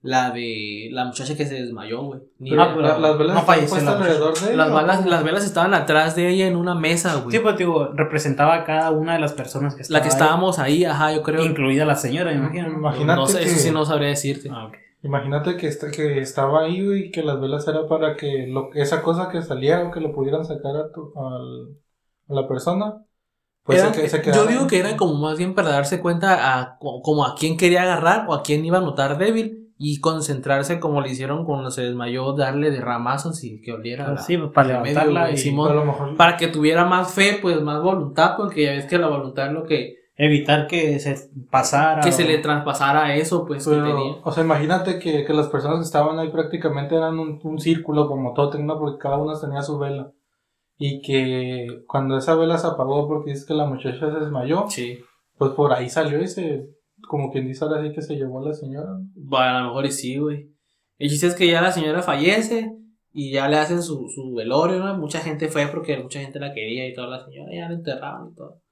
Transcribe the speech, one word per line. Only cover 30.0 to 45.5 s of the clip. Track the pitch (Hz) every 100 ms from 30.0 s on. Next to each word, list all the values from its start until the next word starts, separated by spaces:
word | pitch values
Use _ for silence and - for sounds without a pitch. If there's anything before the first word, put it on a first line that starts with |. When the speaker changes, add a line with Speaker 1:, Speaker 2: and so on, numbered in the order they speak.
| 160 160 151 135 135 139 139 165
Speaker 1:
como | 165 143
le | 131
hicieron | 127 135 147 165
cuando | 139 131
se | 123
desmayó, | 123 123 120 123 131
darle | 139 135 139 151
de | 139
ramazos | 117 120 120 135 165 160
y | 123 107
que | -
oliera | 113 113 123 139
Speaker 3:
Ah, |
Speaker 1:
la, | 139
Speaker 3:
sí, | - 175
pues, | 151
para | 147 131
Speaker 1:
el | 123
remedio, | 120
Speaker 3:
levantarla | 147 151 160
Speaker 1:
güey, | 165
Speaker 3:
y | 139
Speaker 1:
Simón. | 135 143 151
Speaker 2:
A |
lo | 147
mejor | 151 143 143 156
Speaker 1:
Para | 170 170
que | 165
tuviera | 160 151 165
más | 175 180 185
fe, | - 196 202
pues, | 190 160
más | 147 151
voluntad, | 175 185 143 - 170 -
porque | 202 156 143
ya |
ves | 139 139
que | 175
la | 165
voluntad | 143 131 127 139
es |
lo | 156
que | 156 147 120 - _
Speaker 3:
evitar | _ 151 147 143 151 147
que | 170 156 139
se | 143 135 - 139 127
pasara | 131 127 143 160 156
Speaker 1:
que | 170
Speaker 3:
o |
Speaker 1:
se | 165
le | 156 151
traspasara | 151 147 147 135 139 147 151 143
eso, | 156 175
pues, | - 139
que | 151
Speaker 2:
Pero, | 151 151
Speaker 1:
tenía. | 143 135 147
Speaker 2:
o | -
sea, | 165
imagínate | 160 151 151 180 185 170
que, | 175 147
que | 139
las | 151
personas | 147